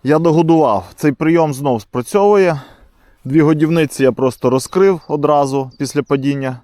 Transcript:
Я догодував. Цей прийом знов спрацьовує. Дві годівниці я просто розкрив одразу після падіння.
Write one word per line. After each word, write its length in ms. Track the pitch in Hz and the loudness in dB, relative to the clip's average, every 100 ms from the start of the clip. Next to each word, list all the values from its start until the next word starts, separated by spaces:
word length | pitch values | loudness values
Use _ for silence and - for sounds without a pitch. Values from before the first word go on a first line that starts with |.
Я 160 | 131 156 | 0 0
догодував. 720 | 170 156 160 165 143 98 90 - | 2 2 2 2 2 0 -6 -4
Цей 160 | 156 | -4
прийом 420 | 135 160 170 156 | 0 0 0 0
знов 280 | 131 143 117 | -2 -4 -4
спрацьовує. 800 | - 123 123 208 202 208 180 147 - - _ _ _ _ 131 | -4 -8 -4 0 2 2 2 -2 -10 -20 _ _ _ _ -2
Дві 160 | 151 | 2
годівниці 640 | 151 156 156 170 143 - | 2 2 0 0 -2 0
я 80 | 131 | 0
просто 380 | 117 131 - 127 | 2 -4 -2 -2
розкрив 520 | 131 - 185 196 175 - | -2 -2 0 0 0 -4
одразу 640 | 147 147 147 139 135 131 - | -4 0 0 0 -4 -8 -10
після 240 | 139 143 | -6 -4
падіння. 560 | 131 139 139 139 135 123 | -2 -2 -2 -4 -8 -10